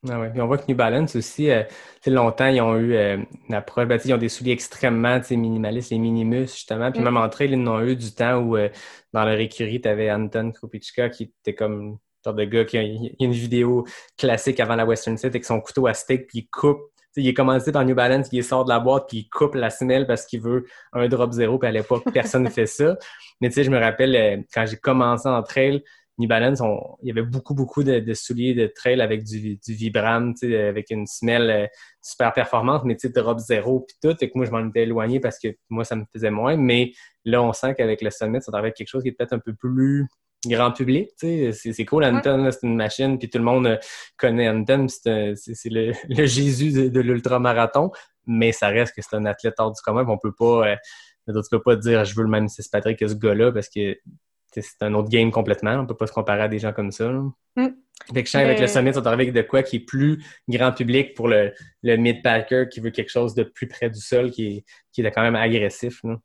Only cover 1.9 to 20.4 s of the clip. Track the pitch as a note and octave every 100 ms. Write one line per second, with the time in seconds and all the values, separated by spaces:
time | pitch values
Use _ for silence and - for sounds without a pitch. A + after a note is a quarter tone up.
1.9 | - - C3 A#2 A2+ C3 C3 A2+ A2+ A#2
2.9 | A#2 G2+ G2 - - - A2 - - A#2+
3.9 | A#2 C3 B2 A2+ - B2+ A#2+ - - B2+
4.9 | A#2 A#2+ B2+ A#2+ A#2+ A2+ A2+ G#2+ A2+ A#2+
5.9 | A2+ A2+ A2+ A2+ A#2+ C3 - - A2 A#2+
6.9 | C3 B2 A#2+ A2+ - C#3+ C3+ A#2+ A2 A#2
7.9 | B2+ A2+ - A#2 B2 A#2+ A2 G#2 - -
8.9 | - _ A2+ A2 G#2+ A2+ - A2+ A#2+ A#2
9.9 | G#2+ A2 G#2 A2 A#2 A2+ A2+ A#2+ G#2+ -
10.9 | - A#2+ A#2+ A2 _ - G2+ G#2+ G#2 G#2
11.9 | G#2+ _ _ - G#2+ G#2 A2+ A2 A#2+ G#2+
12.9 | A2 A#2 - C3 A#2+ A#2 A#2+ A#2+ B2 A#2+
13.9 | - - _ C3 A2+ - C3 A2+ A2+ A2+
14.9 | A2+ - A2+ C3 A#2+ B2 A2+ - - B2+
15.9 | A2 - C3 C3 A#2 A2+ - D3 C#3+ -
16.9 | _ _ - C3 B2+ C3 C3 C3 D3 B2+
17.9 | B2+ B2 C3 C3+ B2 B2 C3 B2+ A#2 A#2+
18.9 | C3+ C3+ A2+ G#2+ - D3 C#3 A2+ - B2+
19.9 | C3 C3+ A#2 - A#2+